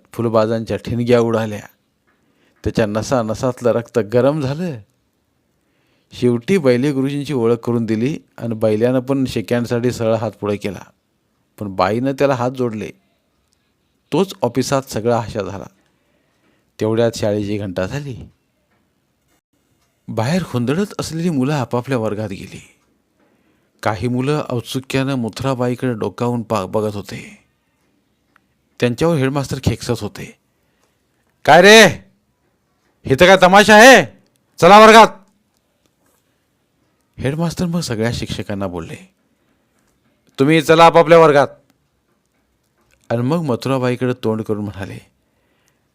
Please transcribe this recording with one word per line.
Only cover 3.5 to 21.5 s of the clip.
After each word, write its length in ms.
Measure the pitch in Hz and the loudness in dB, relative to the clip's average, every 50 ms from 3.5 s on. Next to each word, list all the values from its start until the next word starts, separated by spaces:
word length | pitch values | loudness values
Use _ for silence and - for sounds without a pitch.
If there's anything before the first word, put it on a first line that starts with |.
| 123 - 123 117 | -4 -2 -2 -2
रक्त 280 | 107 120 113 - - 117 | -2 -2 -4 -4 -4 -6
गरम 420 | 104 101 117 123 123 139 151 160 | -4 -2 0 0 0 0 0 -2
झालं. 380 | 135 131 143 156 185 175 135 110 98 _ _ _ _ _ _ _ _ _ _ _ _ _ _ _ _ _ _ _ _ _ _ _ _ _ | -4 -6 -6 -8 -8 -10 -12 -14 -16 _ _ _ _ _ _ _ _ _ _ _ _ _ _ _ _ _ _ _ _ _ _ _ _ _
शेवटी 460 | - - 123 123 120 117 - - 196 190 | -8 -2 -2 0 0 -2 -2 -2 -2 0
बैले 340 | 143 131 123 120 131 151 | 2 2 2 2 0 -2
गुरुजींची 400 | 139 135 135 139 143 147 139 131 | -2 -2 -4 -4 -4 -6 -6 -6
ओळख 240 | 151 123 113 113 120 | -4 -2 0 0 0
करून 300 | 117 - 120 120 120 113 | -2 -2 -4 -4 -2 -2
दिली 320 | 104 113 107 117 139 160 - _ _ _ - | -2 -4 -2 -2 -4 -6 -8 _ _ _ -12
आणि 160 | 120 117 113 | -10 -10 -6
बैल्यानं 460 | 110 110 110 107 104 117 123 127 131 | -2 -2 0 0 0 0 0 0 -2
पण 240 | 123 131 139 139 131 123 | -2 -4 -4 -4 -4 -4
शेकहँडसाठी 640 | - 120 104 - 120 120 120 113 120 117 117 123 | -4 -6 -4 -4 -4 -4 -4 -4 -4 -4 -2 -4
सरळ 240 | 107 110 117 110 113 | -4 -2 -2 -2 -2
हात 160 | 110 117 107 | -2 -4 -6
पुढे 260 | 98 - 107 104 104 | -10 -8 -6 -6 -6
केला, 260 | 101 - 104 90 - - - _ _ _ _ _ _ _ _ _ _ _ _ _ - | -6 -6 -10 -12 -12 -16 -20 _ _ _ _ _ _ _ _ _ _ _ _ _ -14
पण 180 | 107 101 95 | -14 -8 -4
बाईनं 360 | 98 - 98 107 120 127 139 | -2 -2 0 0 -2 -4 -4
त्याला 220 | 135 135 143 143 135 | -2 -2 0 0 0
हात 160 | 123 120 127 | -2 -4 -6
जोडले. 400 | 135 131 123 120 107 107 95 71 - _ _ _ _ _ _ _ _ _ _ _ _ _ _ _ _ _ _ _ _ _ _ - | -4 -4 -6 -6 -6 -8 -12 -12 -14 _ _ _ _ _ _ _ _ _ _ _ _ _ _ _ _ _ _ _ _ _ _ -6
तोच 220 | - 156 190 190 - - | -4 -4 -4 -4 -6 -6
ऑफिसात 400 | - 120 - 135 123 - 139 135 | -6 -4 -4 -4 -4 -2 -4 -4
सगळा 380 | 131 - - 113 101 120 120 113 | -6 -6 -8 -6 -2 -2 -2 -2
आशा 220 | 110 101 - 113 | -4 -6 -8 -10
झाला. 240 | 95 90 98 95 62 - _ _ _ _ _ _ _ _ _ _ _ _ _ _ _ _ _ _ _ _ _ - | -8 -10 -10 -14 -16 -18 _ _ _ _ _ _ _ _ _ _ _ _ _ _ _ _ _ _ _ _ _ -6
तेवढ्यात 320 | 110 110 110 113 117 117 113 | -4 -2 0 0 0 -2 -2
शाळेची 440 | - 113 107 104 107 104 101 104 101 | -2 -4 -4 -2 -4 -4 -6 -6 -8
घंटा 280 | 101 98 87 92 92 | -8 -8 -6 -6 -6
झाली. 300 | 95 131 143 147 139 117 90 - - _ _ _ _ _ _ _ _ _ _ _ _ _ _ _ _ _ _ _ _ _ _ _ _ _ _ _ _ _ _ _ _ _ _ _ - | -6 -8 -10 -10 -12 -14 -16 -16 -20 _ _ _ _ _ _ _ _ _ _ _ _ _ _ _ _ _ _ _ _ _ _ _ _ _ _ _ _ _ _ _ _ _ _ _ -10
बाहेर 340 | 120 110 110 123 170 185 165 | -6 -4 -4 -2 -2 -4 -4
हुंदडत 500 | - - 123 120 117 143 180 208 202 - - | -4 -6 -4 -4 -2 -2 -4 -4 -6 -8 -10
असलेली 320 | - - 156 165 165 180 | -10 -10 -8 -6 -4 -2
मुलं 240 | 165 131 127 139 | -2 -2 -2 -2